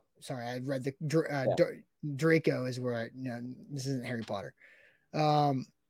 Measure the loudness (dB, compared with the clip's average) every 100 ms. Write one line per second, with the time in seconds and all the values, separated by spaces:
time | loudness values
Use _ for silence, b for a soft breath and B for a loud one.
0 | _ _ -10 -8 -6 -6 -4 -4 -4 -6
1 | 0 0 2 0 2 2 2 0 -16 _
2 | -8 0 4 6 4 0 -2 -4 -2 -2
3 | -6 -8 -8 -6 -10 -12 -10 -6 -2 -2
4 | -2 -6 -4 -6 -6 -14 b b b b
5 | b 0 4 6 4 2 -4 _